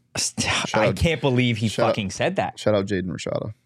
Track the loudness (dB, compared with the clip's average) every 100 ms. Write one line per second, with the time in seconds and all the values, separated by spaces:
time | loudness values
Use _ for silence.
0 | _ -6 -4 -2 -2 -2 0 2 2 2
1 | 2 2 2 4 2 2 0 2 2 2
2 | -4 -2 -2 0 -4 -2 0 2 0 -2
3 | -2 -6 -6 -6 -6 -12